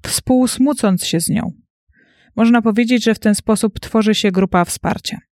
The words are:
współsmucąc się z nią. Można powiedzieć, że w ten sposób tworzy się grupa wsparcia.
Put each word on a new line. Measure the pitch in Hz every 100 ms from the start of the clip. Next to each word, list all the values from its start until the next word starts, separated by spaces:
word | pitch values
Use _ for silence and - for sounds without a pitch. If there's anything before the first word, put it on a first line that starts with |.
współsmucąc | - - - 254 254 - 269 269 214 180 -
się | 165
z | 165
nią. | - - - _ _ _ _ _ _ _ -
Można | 226 240
powiedzieć, | 226 208 240 247
że | 226 220
w |
ten | 214 208
sposób | - 214 220 -
tworzy | - 226 214 208
się | 202
grupa | 185 190 180 170
wsparcia. | - 170 165 - - _